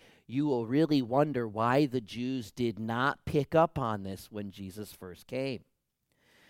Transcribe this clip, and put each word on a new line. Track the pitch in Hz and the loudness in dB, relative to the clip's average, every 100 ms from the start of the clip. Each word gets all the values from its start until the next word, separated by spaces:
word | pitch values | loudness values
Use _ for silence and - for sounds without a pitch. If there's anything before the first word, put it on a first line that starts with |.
| - _ - | -20 _ -6
you | 127 147 | -2 2
will | 123 113 | 0 2
really | 139 160 147 | 2 4 2
wonder | 113 131 151 127 113 | 2 2 2 0 -4
why | 104 117 135 147 | 0 4 4 4
the | 127 | 0
Jews | 104 110 123 131 104 | -4 -6 -4 -4 -6
did | - 120 98 | -2 -2 -2
not | 110 117 139 - - | -4 0 0 -2 0
pick | 151 139 | 0 4
up | 160 165 151 | 4 4 2
on | 120 104 | -2 -2
this | 98 95 - | -6 -10 -10
when | 107 101 | -10 -10
Jesus | 92 95 95 104 | -10 -12 -10 -14
first | - 92 85 - | -14 -16 -16 -8
came. | 127 135 113 _ _ _ _ _ _ _ _ | -4 -4 -6 _ _ _ _ _ _ _ _